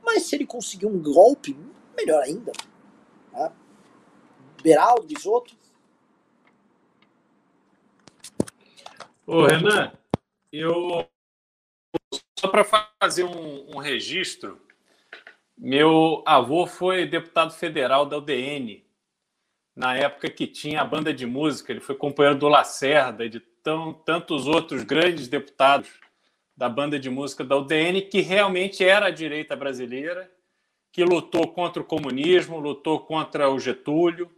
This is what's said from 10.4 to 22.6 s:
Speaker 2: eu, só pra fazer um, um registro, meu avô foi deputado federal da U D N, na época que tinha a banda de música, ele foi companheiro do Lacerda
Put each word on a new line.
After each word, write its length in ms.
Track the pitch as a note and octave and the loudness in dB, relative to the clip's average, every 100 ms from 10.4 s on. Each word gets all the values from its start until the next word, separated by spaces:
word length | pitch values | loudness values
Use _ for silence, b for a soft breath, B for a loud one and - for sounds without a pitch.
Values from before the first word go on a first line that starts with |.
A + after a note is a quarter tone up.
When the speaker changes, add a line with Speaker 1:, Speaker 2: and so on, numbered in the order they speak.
| _ | _
Speaker 2:
eu, 520 | D3 D#3+ E3+ F3 E3+ - _ _ _ _ _ _ _ _ E3+ _ - _ - | -6 -4 -2 -2 -6 -8 _ _ _ _ _ _ _ _ -10 _ -16 _ -6
só 80 | F#3+ | 0
pra 180 | G3+ | 2
fazer 600 | G3+ G#3+ G#3+ _ F#3+ E3+ | 4 0 0 _ -2 0
um, 500 | F3 E3+ D#3 C#3 C3+ | -4 -6 -12 -16 -14
um 40 | - | -12
registro, 840 | D3 A#2+ G2+ E3+ F3+ - G#2 F2+ _ _ _ b b b b b _ _ | -6 -6 -6 -6 -6 -10 -14 -16 _ _ _ b b b b b _ _
meu 640 | B2+ C3+ D#3 D#3+ D#3+ D3+ - | -2 4 4 6 2 0 4
avô 400 | D#3 B2 D#3+ F3+ | 4 4 -2 -2
foi 400 | - F3+ F#3 D#3 | -2 -2 0 -2
deputado 460 | E3 D#3+ E3 D#3+ | -4 -4 -2 -2
federal 540 | - E3+ D#3 B2+ C3+ D3 | -4 -6 -2 2 2 2
da 120 | D3+ | -4
U 20 | |
D 180 | D3 B2+ | -4 -4
N, 480 | C3 D3 A#2 G2 _ _ _ _ _ _ _ _ _ | -4 -8 -10 -14 _ _ _ _ _ _ _ _ _
na 220 | - B2+ B2+ | -6 -4 0
época 340 | C#3+ - D#3+ | -2 -4 -12
que 160 | - C3+ | -8 -10
tinha 360 | - D3 D#3 | -8 -8 -4
a 20 | |
banda 280 | C3 D3 D#3 | -4 -4 -4
de 140 | C3 B2 | -6 -6
música, 460 | C3 D3+ B2+ - | -2 -2 -4 -10
ele 80 | A2 | -12
foi 140 | - | -8
companheiro 440 | C#3 D3 C#3+ C#3+ C#3 | -6 -6 4 4 4
do 100 | D3 | 6
Lacerda 760 | C#3+ | 6